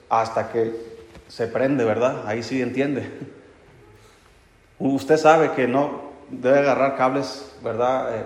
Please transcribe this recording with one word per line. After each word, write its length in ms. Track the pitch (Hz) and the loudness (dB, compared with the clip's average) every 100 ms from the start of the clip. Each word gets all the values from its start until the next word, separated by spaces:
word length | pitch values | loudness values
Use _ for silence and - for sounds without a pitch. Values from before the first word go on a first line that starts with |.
| - | -2
hasta 420 | 113 110 - 104 | 0 0 -2 -2
que 220 | 120 113 113 - - - - - | -2 -2 -4 -12 -18 -20 -20 -16
se 180 | - 117 | -6 -4
prende, 380 | 123 135 143 | 0 0 2
¿verdad? 420 | 113 107 123 143 110 | 0 2 0 -2 -4
Ahí 160 | 113 | -6
sí 200 | 113 131 | -4 -4
entiende. 420 | 120 - 143 135 | -2 -2 -2 -2
<laughs> 60 | 104 - - - - - - - - - - _ _ _ _ _ _ - | -6 -10 -16 -18 -20 -20 -20 -20 -20 -20 -20 _ _ _ _ _ _ -4
Usted 400 | - 135 - 156 | -2 0 2 4
sabe 320 | 156 160 151 | 6 6 4
que 180 | - 123 | 2 0
no 420 | 131 143 139 - - - | 2 0 -4 -12 -18 -16
debe 300 | 131 123 143 | -4 2 4
agarrar 360 | 143 123 135 135 | 4 2 0 2
cables, 580 | 127 139 139 - - - | 0 0 -4 -8 -16 -12
¿verdad? 540 | 113 113 123 131 127 | -6 -2 0 0 -2
Eh, 80 | 113 | -6